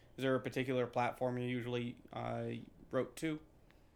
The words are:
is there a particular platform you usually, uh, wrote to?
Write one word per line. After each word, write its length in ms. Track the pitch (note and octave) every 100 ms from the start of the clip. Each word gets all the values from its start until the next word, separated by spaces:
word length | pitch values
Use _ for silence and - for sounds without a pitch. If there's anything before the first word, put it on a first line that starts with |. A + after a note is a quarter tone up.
| - -
is 60 |
there 120 | C3+
a 60 | C3
particular 460 | C3 C3 C3 B2+ A#2+
platform 520 | B2 A#2+ - B2+ B2
you 100 | B2
usually, 480 | B2 A#2+ B2 A#2+ A#2+ -
uh, 300 | - A#2+ A#2 A#2 A#2 G#2 - -
wrote 260 | C3 B2 -
to? 220 | D#3+ D#3 - - - - -